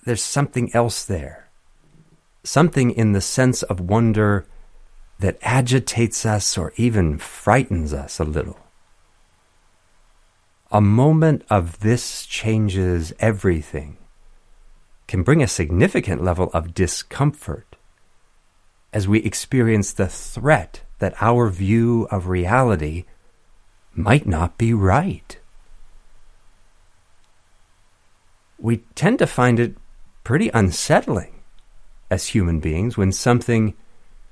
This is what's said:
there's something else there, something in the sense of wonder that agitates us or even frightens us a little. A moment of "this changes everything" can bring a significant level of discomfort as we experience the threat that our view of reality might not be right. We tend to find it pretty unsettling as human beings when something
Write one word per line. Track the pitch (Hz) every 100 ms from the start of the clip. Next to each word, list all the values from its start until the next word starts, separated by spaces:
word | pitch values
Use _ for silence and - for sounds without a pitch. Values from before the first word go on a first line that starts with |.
there's | - 113
something | - - 139 - 120
else | 117 117 -
there, | - 92 71 - - _ _ _ _ _ _ _ _ _
something | - - 170 - 123
in | 113 110
the | 101
sense | - - 127 123
of | - 92
wonder | 90 107 117 107 104 101 - - - - - - - -
that | 98 -
agitates | - 127 123 127 - - 113 - 117
us | 107 - -
or | 80 -
even | 120 107 85 73
frightens | - - - 117 135 90 76
us | 73 69 -
a |
little. | 78 78 - - _ _ _ _ _ _ _ _ _ _ _ _ _ _ _ _ _ _ _ _ _
A | 107
moment | 104 110 143 156 160 151 -
of | 104 85 82
"this | 104 120 - - -
changes | - 110 110 107 92 92 87 82 -
everything" | 110 101 101 85 - - 76 - - _ - - _ - - - _ - -
can | 92
bring | 90 160
a | 120
significant | - 80 87 170 254 - 76
level | 90 87 90
of | 85 82
discomfort | 82 90 - - - 143 143 - 76 - - _ _ _ _ _ _ _ _ _ _ _
as | 110 98
we | 107
experience | 107 - - 131 113 110 98
the | - 92
threat | - - - 127 147 85 - - -
that | 95 -
our | 107 120 117
view | 90 98 113 117 117 107
of | 101 90
reality | 92 87 120 127 92 78 80 - - _ _ _ _ _ _ _
might | - 95 147 104
not | 82 87 -
be | 117
right. | 117 95 107 190 95 - - - - - - - - - - - - - - _ _ _ _ _ _ _ _ _ _ _ _ _ _ _ _ _ _ _ _
We | 110 117 -
tend | - 160 254
to | -
find | - 123 117
it | 120 - - - - -
pretty | - 135 226
unsettling | 117 98 - - 151 - 110 - - - - - - - - -
as | 92 -
human | 113 87 82
beings | 80 78 110 113
when | 95
something | 92 - 120 - 113 110 - - - - - -